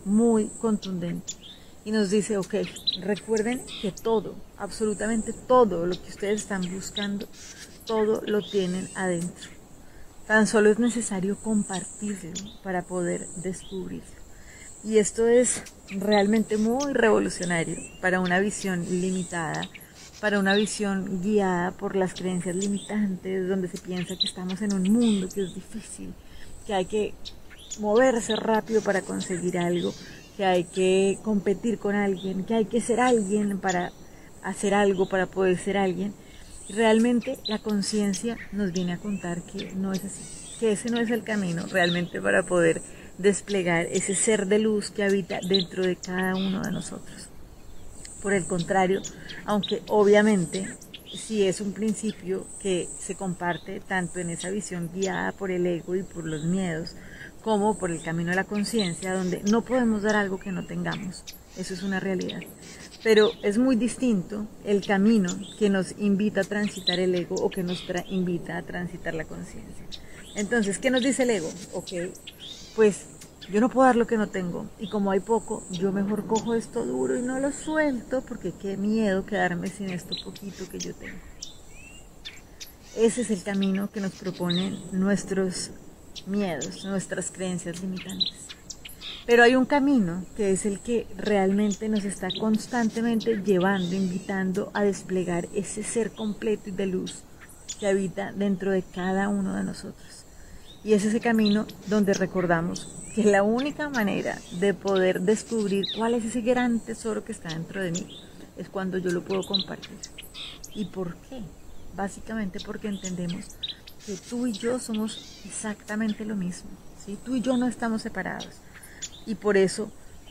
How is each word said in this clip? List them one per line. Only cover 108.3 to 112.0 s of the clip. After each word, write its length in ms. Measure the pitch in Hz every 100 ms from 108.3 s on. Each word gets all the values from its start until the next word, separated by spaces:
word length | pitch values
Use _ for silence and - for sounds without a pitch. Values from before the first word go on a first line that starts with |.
| - - -
es 100 | 175
cuando 280 | 196 190 185
yo 140 | 180
lo 120 | 175
puedo 200 | 170 190
compartir. 540 | 175 202 - - - - - - - - - - -
¿Y 120 | 208 208
por 300 | 185 180 - -
qué? 120 | 262 185 - - - -
Básicamente 640 | 180